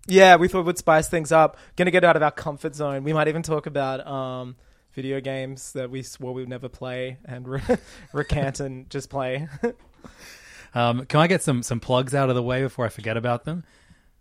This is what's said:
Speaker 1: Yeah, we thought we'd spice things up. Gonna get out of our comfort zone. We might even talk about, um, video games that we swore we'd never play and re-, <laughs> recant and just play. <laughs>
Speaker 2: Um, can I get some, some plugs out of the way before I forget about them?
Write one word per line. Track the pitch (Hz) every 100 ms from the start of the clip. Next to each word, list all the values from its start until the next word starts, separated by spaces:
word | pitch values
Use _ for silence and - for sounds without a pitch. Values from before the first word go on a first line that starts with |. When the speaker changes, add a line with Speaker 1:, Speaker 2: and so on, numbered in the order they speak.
| -
Speaker 1:
Yeah, | 185 190 175
we | 180
thought | 185 170
we'd | -
spice | - 156 160
things | 175 151
up. | 160 156 - - -
Gonna | 180
get | 180 175
out | 156
of |
our | 151
comfort | - 160 143 160
zone. | 143 147 139
We | 139
might | 156 156
even | 156
talk | 156 156 151
about, | 143 135 135 139
um, | 135 131 127 127 123 _ _ _
video | - 131 135
games | 135 135 131 135 -
that | 139 127
we | 131
swore | 120 - 127
we'd | 127 127
never | 127 127
play | - 131 127 127 127 -
and | 123 127
re-, | 135 - 247 -
<laughs> | - -
recant | 143 147 147 139 135
and | 139 127 135
just | 139 -
play. | 139 131 127 156 143
<laughs> | 240 - _ _ - - - - - - -
Speaker 2:
Um, | 123 120 120 131
can | 151
I | 170
get | 185
some, | - 123
some | 120 120
plugs | - 127 131 139
out | 135
of | 123
the |
way | 120 127
before | 135 - 113
I |
forget | - 110 113
about | 120 120
them? | - 175 - _ _ _ _ _